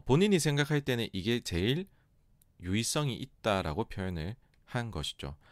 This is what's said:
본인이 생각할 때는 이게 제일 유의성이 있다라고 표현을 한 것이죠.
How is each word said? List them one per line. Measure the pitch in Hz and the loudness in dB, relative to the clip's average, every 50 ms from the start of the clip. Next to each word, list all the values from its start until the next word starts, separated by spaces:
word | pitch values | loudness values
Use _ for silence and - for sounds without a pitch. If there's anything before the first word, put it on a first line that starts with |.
| - | 2
본인이 | - 131 160 196 214 196 165 | 4 4 6 6 6 4 4
생각할 | - 156 143 143 147 147 151 147 | 4 2 2 2 2 2 0 0
때는 | 143 135 123 117 110 - | 0 0 0 0 -2 -2
이게 | - 95 85 113 120 117 | -4 -2 0 0 0 0
제일 | - - 87 85 92 117 139 175 196 - _ _ _ _ _ _ _ _ _ _ _ _ _ - | 0 -2 0 2 2 2 0 -2 -4 -8 _ _ _ _ _ _ _ _ _ _ _ _ _ -10
유의성이 | 87 90 98 110 113 - - 151 151 135 110 | -4 -2 0 0 0 0 0 0 0 0 -2
있다라고 | - 131 - _ _ - 113 101 95 82 80 73 101 113 - | -4 -8 -12 _ _ 0 2 2 2 2 0 -2 -2 -4 -4
표현을 | - 101 92 92 87 80 78 92 123 - _ _ _ _ _ | -4 -6 -4 -4 -4 -4 -6 -6 -8 -10 _ _ _ _ _
한 | - - 123 117 113 | -6 -6 -4 -4 -4
것이죠. | 98 78 69 - - - - 69 69 - _ - | -6 -6 -6 -6 -8 -8 -10 -12 -12 -14 _ -20